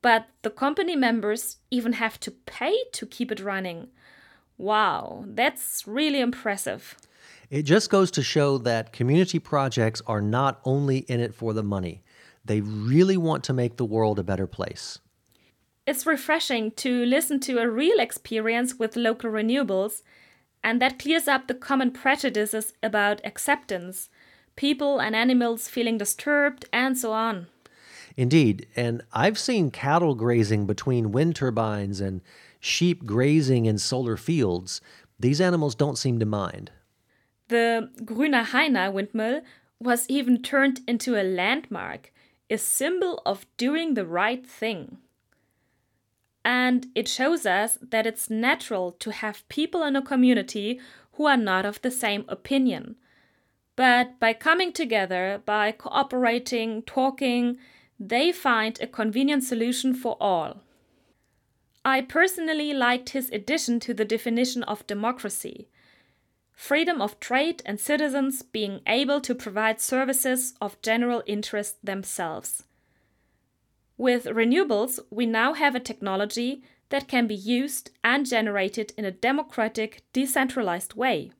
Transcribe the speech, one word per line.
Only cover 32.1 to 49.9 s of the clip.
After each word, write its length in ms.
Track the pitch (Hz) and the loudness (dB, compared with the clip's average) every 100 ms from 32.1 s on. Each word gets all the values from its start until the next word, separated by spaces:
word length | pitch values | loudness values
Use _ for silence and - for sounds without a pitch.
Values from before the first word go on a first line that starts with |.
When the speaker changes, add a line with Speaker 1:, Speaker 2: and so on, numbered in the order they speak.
| 92 _ - - _ | -6 _ -20 -20 _
Speaker 2:
sheep 460 | - - 175 175 113 | -4 2 2 0 -2
grazing 600 | 107 135 156 135 127 113 | 2 4 4 4 4 4
in 120 | 107 | 2
solar 380 | - 131 120 110 | 0 -2 -2 -4
fields. 640 | - 165 107 87 92 - - - _ _ | 0 2 2 0 -4 -12 -12 -20 _ _
These 220 | 123 147 | 0 4
animals 360 | 185 175 147 113 | 4 4 0 2
don't 220 | 143 127 | 0 2
seem 200 | 135 120 | 0 0
to 80 | 107 | 0
mind. 460 | 104 90 98 98 - _ _ _ _ _ _ _ | 0 -4 -6 -14 -20 _ _ _ _ _ _ _
Speaker 1:
The 420 | 233 233 226 233 - | 2 2 0 -4 -12
Grüner 460 | 226 226 302 262 220 | -8 0 4 4 4
Heiner 460 | 254 311 226 190 | 2 2 2 2
windmill 500 | 196 202 226 220 285 - - _ _ | -2 -4 -2 -2 -2 -6 -20 _ _
was 280 | 240 240 - | 0 0 0
even 340 | 269 247 247 | 0 2 2
turned 380 | - 277 277 262 - | 2 2 2 0 -2
into 280 | 240 254 | -2 0
a 100 | 220 | 0
landmark, 880 | 190 185 190 277 - 196 92 - - _ _ _ _ | 0 0 0 -2 -4 -8 -8 -10 -16 _ _ _ _
a 100 | 214 | -4
symbol 640 | - - 285 359 359 339 - | -2 0 0 0 -2 -2 -4
of 200 | 196 - - | -4 -8 -2
doing 380 | 247 311 330 | 0 0 0
the 120 | 240 175 | -2 0
right 400 | 170 208 254 254 | 0 0 -2 -10
thing. 520 | - 226 196 - - _ _ _ _ _ _ _ _ _ _ _ _ _ _ | -6 -6 -4 -10 -18 _ _ _ _ _ _ _ _ _ _ _ _ _ _
And 420 | - 247 254 247 254 | 0 2 2 2 0
it 140 | - - | -4 -4
shows 380 | - 269 330 202 | 0 0 0 0
us 320 | 185 220 - | 0 0 -4
that 260 | - 226 226 | -4 -2 -2
it's 220 | 220 - | -4 -6
natural 640 | 220 240 311 - 202 180 | -2 0 -2 -2 -4 -4
to 180 | 175 220 | -6 -10
have 380 | - 214 202 _ | -6 -6 -6 _
people 340 | - 320 349 | -4 -2 -2
in 120 | 302 | 0